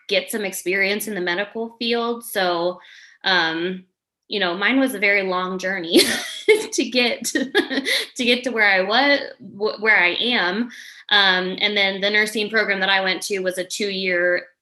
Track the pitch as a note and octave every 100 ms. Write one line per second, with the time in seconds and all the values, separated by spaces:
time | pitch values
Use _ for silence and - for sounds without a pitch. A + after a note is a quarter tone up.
0 | - F#3+ F3+ A3+ G3 - F3+ G3 F#3+ G#3
1 | G#3+ G3+ F3+ F3 G3+ A3+ A3+ A3+ A#3 A#3
2 | A#3 A#3 - G3+ F3+ F3 F3 F3+ - -
3 | - _ - F#3 E3 D#3+ F3 F#3 - _
4 | _ _ - G#3 F#3 F3+ G3+ C4 C4 G3
5 | G3+ G3+ F#3+ F3+ F#3 F#3 F#3 F#3+ E3 A#3
6 | - - - - - G#4+ - - A3+ B3
7 | A#3+ - - D4 C4 G4+ - C4 C4+ C5+
8 | - - A#3+ B3 B3 A3+ G#3 F#3+ F#3+ A#3
9 | C#4+ C#4 - - G3 G3 G#3 - A3 G3+
10 | F3 E3+ A#3 A#3+ F3 G3+ A#3+ - - -
11 | - G#3 G3 F#3 F#3 F#3 G#3 G#3 G3 G3
12 | G3+ G#3+ G#3+ A3+ G#3 A3 G3+ G3 F#3+ G3
13 | F#3+ F3+ - G3+ F#3 F3+ F3+ - G#3 F#3+
14 | F#3 F3 F3 F3 - _